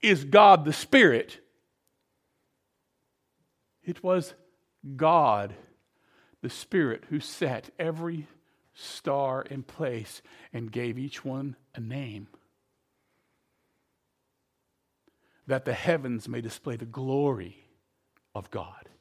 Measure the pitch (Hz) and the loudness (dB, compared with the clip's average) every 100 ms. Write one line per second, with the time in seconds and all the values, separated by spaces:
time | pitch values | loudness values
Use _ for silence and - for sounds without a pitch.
0 | 214 185 139 202 208 185 151 151 - 277 | 4 2 6 10 10 10 6 -4 2 6
1 | 202 120 - - _ _ _ _ _ _ | 6 4 -2 -12 _ _ _ _ _ _
2 | _ _ _ _ _ _ _ _ _ _ | _ _ _ _ _ _ _ _ _ _
3 | _ _ _ _ _ _ _ _ - 170 | _ _ _ _ _ _ _ _ -12 -8
4 | 185 185 - - _ _ _ _ 139 135 | 0 0 -2 -12 _ _ _ _ -16 0
5 | 156 170 143 104 101 101 - _ _ _ | 4 4 4 2 -2 -12 -20 _ _ _
6 | _ _ _ _ 123 - - 190 147 113 | _ _ _ _ -12 -12 -4 0 0 -2
7 | - 147 - - 160 120 - _ 165 160 | -6 -8 -8 -6 -6 -6 -10 _ -8 -6
8 | 170 165 147 _ _ _ _ _ - - | -8 -8 -12 _ _ _ _ _ -18 -12
9 | - 139 139 131 - 139 127 - 151 120 | -4 -2 -2 -4 -8 -12 -14 -8 -6 -6
10 | 104 - _ - - 120 113 120 120 120 | -10 -18 _ -20 -16 -12 -8 -6 -6 -6
11 | 139 - 139 131 139 123 _ - 113 131 | -10 -10 -10 -8 -8 -12 _ -14 -10 -10
12 | 135 101 98 - _ _ _ _ _ _ | -10 -14 -18 -20 _ _ _ _ _ _
13 | _ _ _ _ _ _ _ _ _ _ | _ _ _ _ _ _ _ _ _ _
14 | _ _ _ _ _ _ _ _ _ _ | _ _ _ _ _ _ _ _ _ _
15 | _ _ _ _ - 135 135 120 - 165 | _ _ _ _ -6 -6 -4 -6 -2 -2
16 | 131 117 113 117 117 - - 117 117 117 | -2 -8 -8 -10 -10 -10 -10 -10 -12 -10
17 | 131 135 143 120 90 - _ _ _ _ | -4 0 0 -2 -8 -18 _ _ _ _
18 | _ _ _ 107 92 107 85 - - _ | _ _ _ -16 -12 -12 -14 -16 -20 _